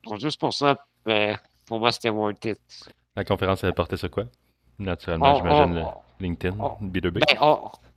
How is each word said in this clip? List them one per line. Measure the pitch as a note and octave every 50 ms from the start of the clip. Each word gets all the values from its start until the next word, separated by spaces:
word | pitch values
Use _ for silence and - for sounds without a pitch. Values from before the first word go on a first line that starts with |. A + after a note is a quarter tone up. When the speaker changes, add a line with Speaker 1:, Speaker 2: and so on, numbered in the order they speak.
| -
Speaker 1:
bon, | A#3 B3+
juste | G3+ E3+ D#3 C#3 -
pour | E3 C3+ -
ça, | - D3 C#3+ C#3 - - _ _ _ -
euh, | A2 A2 G#2 G#2 G#2 G#2 G#2 - _ _ _ _
pour | - A#2 A2
moi, | A2+ A#2+
c'était | A2+ - - A#2
worth | G#2 G#2+ G#2+ G#2 G2 - -
it. | A2+ G2+ - _ _ - - - - - _ _ _ -
Speaker 2:
La | G2+ F#2+
conférence, | - G2+ F2+ G2 F#2 F#2+ - -
elle | F2+ E2+
portait | - E2+ - F#2+
sur | F2 - F2
quoi ? | - G2 A2 B2 _ _ _ _ _ _ _ _ _
Naturellement, | - G2+ F#2 F2 - - F#2 E2+ D#2+ C#3+ C3+ C#3+
Speaker 1:
On, |
Speaker 2:
j'imagine | C3+ - - D3 D3+ C#3+
Speaker 1:
on, | F2 E2+
Speaker 2:
le | E2+
Speaker 1:
on, | D#2+ - - - - _ _ -
Speaker 2:
LinkedIn, | F#2+ F2 E2 - - F2+ F#2+ A2
Speaker 1:
on, | - - - -
Speaker 2:
B | G2+ F#2+ F2+ F#2
deux | E2 F2+
B. | E2+ G#2
Speaker 1:
ben, | B2 C#3+ C3 -
on, | C#3+ D3+ D3+ - - - - - _ - _